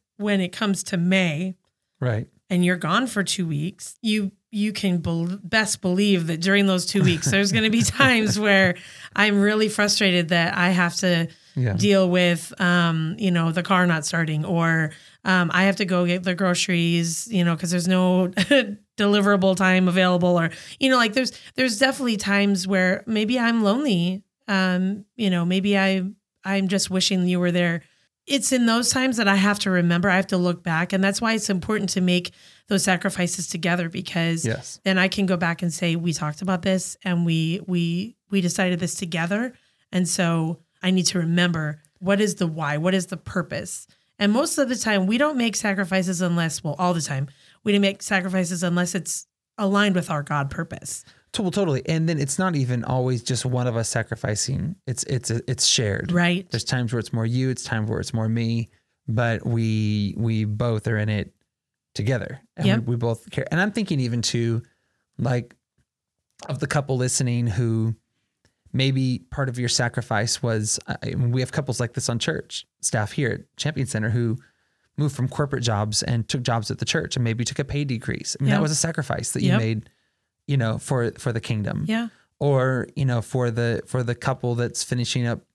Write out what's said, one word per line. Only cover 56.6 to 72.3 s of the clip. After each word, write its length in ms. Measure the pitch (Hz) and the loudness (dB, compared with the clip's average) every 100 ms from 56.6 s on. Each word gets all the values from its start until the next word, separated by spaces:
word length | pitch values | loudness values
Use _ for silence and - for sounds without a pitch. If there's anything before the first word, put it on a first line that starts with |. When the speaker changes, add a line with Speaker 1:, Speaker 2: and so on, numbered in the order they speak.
Speaker 2:
times 280 | - 127 120 | -2 -2 -2
where 80 | 117 | -4
it's 120 | 110 | -4
more 140 | 117 113 | -2 0
you, 240 | 123 131 | 0 -2
it's 120 | 127 | -4
times 260 | - 110 107 | -4 -4 -2
where 100 | 117 | -4
it's 140 | - | -4
more 140 | 117 110 | -2 0
me, 400 | 113 113 117 110 _ _ _ - | 0 0 -2 -4 _ _ _ -4
but 380 | 113 117 113 123 | 0 0 0 -2
we, 680 | 117 113 110 107 107 101 - | 0 0 0 0 0 -2 -2
we 280 | 113 110 | -2 0
both 420 | 107 104 120 110 120 | -2 -2 -2 -2 -2
are 80 | 107 | -2
in 120 | 107 | 0
it 220 | 104 - _ _ _ _ _ _ | -2 -4 _ _ _ _ _ _
together. 460 | - 110 123 - - _ - | -6 -2 -2 -4 -14 _ -2
And 100 | 190 | 2
Speaker 1:
Yep. 120 | - | 2
Speaker 2:
we, 40 | 120 | 0
we 60 | 120 | -2
both 340 | 117 113 - | -2 -4 -6
care. 160 | - - | -6 -2
And 100 | 160 | -2
I'm 100 | 208 | 0
thinking 280 | 214 202 151 | -2 -2 -2
even 220 | 123 120 | -2 -2
too, 400 | - 120 117 113 - _ _ _ _ - | -2 0 0 -2 -4 _ _ _ _ -4
like, 360 | - 123 113 _ _ _ _ _ _ _ _ - - | -2 -2 -4 _ _ _ _ _ _ _ _ -16 -8
of 100 | 139 | -6
the 80 | 143 | -2
couple 300 | 151 139 131 | -2 0 -2
listening 500 | 127 - 127 120 120 | -2 -2 0 0 0
who 480 | 98 117 113 110 107 _ _ _ _ _ _ _ | 0 0 0 0 -4 _ _ _ _ _ _ _
maybe 480 | 127 135 131 131 123 - | -2 0 0 -2 -4 -8
part 180 | - 127 | -6 -4
of 100 | 120 | -2
your 100 | 120 | -2
sacrifice 720 | - 120 123 - 107 113 - | 0 0 -2 -2 -2 0 -2
was, 360 | 120 110 104 - - | -2 0 -2 -4 -6
uh, 100 | - - - | -8 -6 -2
we 240 | 120 127 | 0 0
have 120 | 127 | -2
couples 280 | - 135 117 | -4 -4 -4
like 140 | 120 | -4
this 140 | - - | -4 -4
on 100 | 117 | -2
church 480 | - | -2